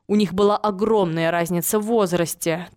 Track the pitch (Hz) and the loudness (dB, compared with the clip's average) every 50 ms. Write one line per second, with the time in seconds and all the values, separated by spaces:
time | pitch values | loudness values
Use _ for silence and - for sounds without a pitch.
0 | _ - 196 214 214 170 175 185 208 202 208 - - 214 202 185 214 220 226 214 | _ -2 0 2 2 0 0 2 2 2 2 2 0 -2 -2 0 0 2 2 2
1 | 196 175 160 165 165 165 165 170 170 160 175 175 160 - - 214 208 214 240 226 | 2 2 0 0 0 0 0 0 -2 -2 -2 -2 -2 -2 -2 -2 0 0 0 2
2 | 202 180 165 170 170 160 - - - 170 160 170 180 - - | 2 2 0 0 -2 -2 -4 -6 -4 -4 -4 -4 -6 -8 -6